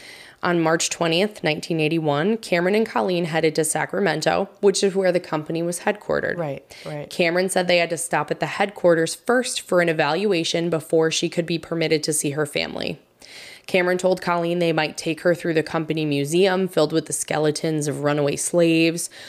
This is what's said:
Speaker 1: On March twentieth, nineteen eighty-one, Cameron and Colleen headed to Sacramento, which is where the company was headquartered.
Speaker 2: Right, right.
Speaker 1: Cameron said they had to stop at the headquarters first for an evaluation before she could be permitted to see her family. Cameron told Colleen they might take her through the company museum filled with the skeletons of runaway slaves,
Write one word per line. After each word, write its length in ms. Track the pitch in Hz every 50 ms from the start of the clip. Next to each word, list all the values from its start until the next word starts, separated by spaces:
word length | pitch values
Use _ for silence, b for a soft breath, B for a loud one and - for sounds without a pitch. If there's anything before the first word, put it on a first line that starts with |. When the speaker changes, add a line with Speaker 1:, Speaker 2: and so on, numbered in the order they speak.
| B B B B B B B B
Speaker 1:
On 180 | B 180 175 170
March 300 | 160 160 165 170 - -
twentieth, 540 | - - 170 165 165 170 202 208 214 - -
nineteen 360 | 165 151 160 - - 170 160
eighty-one, 580 | 156 151 165 165 156 151 143 143 160 202 226
Cameron 380 | 220 - - 185 170 175 185 202
and 100 | 214 226
Colleen 400 | 220 - 233 214 196 180 170 180
headed 300 | 160 160 160 160 160 156
to 80 | 165 156
Sacramento, 840 | 151 - 160 139 - - 190 202 175 151 156 151 165 170 175 196 - - -
which 220 | - 202 190 - 202
is 120 | 196 175
where 160 | 196 190 185
the 80 | 175 175
company 420 | 180 - - 151 151 - 165 165 170
was 180 | 170 175 -
headquartered. 560 | - 214 208 208 - - - 73 - - -
Speaker 2:
Right, 260 | 175 165 147 139 - - - B B B
right. 240 | 160 151 147 147 -
Speaker 1:
Cameron 400 | - - 180 165 170 180 185 190
said 180 | - 190 185
they 100 | 180 180
had 120 | 175 170 170
to 60 | 170
stop 320 | 156 - - - 151 151 -
at 80 | 160 -
the 60 | 165
headquarters 720 | 147 - - 202 202 - - - 175 170 160 165 160 -
first 460 | - - - 240 254 240 - - -
for 200 | - - 185 175
an 80 | 175 170
evaluation 800 | 160 156 156 143 156 180 202 214 190 165 165 - - 170 170 175
before 380 | 165 156 151 - - 160 160 160
she 180 | 160 - - 165
could 160 | - 175 170
be 120 | 160 170 160
permitted 420 | - - 170 165 160 156 160 151 151
to 100 | - 151
see 180 | - - 147
her 140 | 139 151 151
family. 520 | 143 - 82 80 - - - - - 156 - _ _ _ - B B B B B B B B B
Cameron 320 | - - 185 180 180 180
told 240 | 180 - 185 185 185
Colleen 360 | - 180 175 175 170 170 175 175
they 140 | 170 165 160
might 240 | 160 156 147 -
take 240 | - - 165 156 156
her 120 | - 180 170
through 200 | - - 175 160
the 80 | 160 151
company 420 | - - 165 160 147 160 160 156
museum 640 | 151 143 143 139 147 160 175 196 190 185 185 190
filled 240 | 180 - 165 151 147 156
with 120 | 160 156
the 60 | - -
skeletons 720 | - - - 160 151 156 151 151 - - 165 156 151 147
of 160 | 147 139 139 143
runaway 320 | 147 147 151 143 143 156
slaves, 760 | 151 - - - 175 170 165 165 160 165 165 160 170 - - B B B